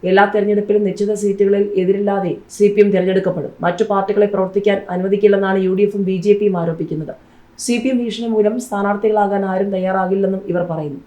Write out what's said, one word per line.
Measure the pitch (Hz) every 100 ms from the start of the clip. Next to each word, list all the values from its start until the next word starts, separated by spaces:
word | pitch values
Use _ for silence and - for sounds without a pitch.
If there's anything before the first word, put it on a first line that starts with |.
എല്ലാ | 185 190 202
തെരഞ്ഞെടുപ്പിലും | 208 202 208 208 208 202
നിശ്ചിത | 180 208 208
സീറ്റുകളിൽ | 208 196 196 202 202 190
എതിരില്ലാതെ | 180 196 202 196 180 - - -
സി | 208 202
പി |
എം | 202
തിരഞ്ഞെടുക്കപ്പെടും. | 185 180 190 185 175 - - 165
മറ്റു | 175 214
പാർട്ടികളെ | 196 196 202 202
പ്രവർത്തിക്കാൻ | 196 190 202 202 196 - 180
അനുവദിക്കില്ലെന്നാണ് | 190 196 202 196 196 190 185
യു | 190
ഡി | 202
എഫും | 202 190
ബി | 190 196
ജെ | 208
പിയും | 208 180
ആരോപിക്കുന്നത്. | 165 160 151 156 151 - _ - - -
സി | - 240
പി | 254
എം | 247
ഭീഷണി | 233 220 233
മൂലം | 214 208 240 -
സ്ഥാനാർത്ഥികളാകാൻ | 202 202 202 214 214 202 196 190
ആരും | 190 196 190
തയ്യാറാകില്ലെന്നും | 185 190 185 196 190 190 -
ഇവർ | 175 175
പറയുന്നു. | 160 151 139